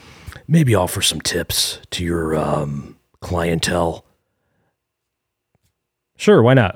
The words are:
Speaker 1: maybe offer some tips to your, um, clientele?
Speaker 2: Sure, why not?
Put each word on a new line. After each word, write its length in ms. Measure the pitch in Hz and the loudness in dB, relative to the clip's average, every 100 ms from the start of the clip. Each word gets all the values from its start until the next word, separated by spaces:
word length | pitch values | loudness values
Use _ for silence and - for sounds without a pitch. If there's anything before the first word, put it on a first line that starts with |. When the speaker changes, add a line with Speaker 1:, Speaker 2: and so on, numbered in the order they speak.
| - - - - - | -20 -20 -20 -16 -2
Speaker 1:
maybe 260 | 165 135 | 2 2
offer 280 | 101 90 - | 2 0 -2
some 180 | - 78 | -4 -4
tips 580 | - 87 82 - - - - | -6 -6 -4 -4 -4 -8 -12
to 120 | - | -8
your, 320 | 87 85 80 | -4 -2 -2
um, 600 | 80 73 73 71 71 69 - _ _ | -2 -2 -2 -4 -8 -12 -18 _ _
clientele? 800 | - 90 85 85 - 90 85 80 - _ _ _ _ _ _ _ _ _ _ _ _ _ _ _ _ _ _ _ _ - | -6 -4 -2 -2 -2 -2 -2 -4 -14 _ _ _ _ _ _ _ _ _ _ _ _ _ _ _ _ _ _ _ _ -2
Speaker 2:
Sure, 260 | - 202 | 4 6
why 120 | 117 | 6
not? 200 | 131 98 | 6 4